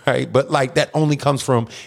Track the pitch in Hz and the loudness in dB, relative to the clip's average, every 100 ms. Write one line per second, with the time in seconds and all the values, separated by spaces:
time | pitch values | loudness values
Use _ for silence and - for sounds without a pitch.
0 | - 127 135 127 - 147 131 151 143 151 | 0 -2 0 0 2 0 0 0 0 0
1 | 151 143 143 139 - 120 113 - | 0 0 0 -2 0 0 0 -10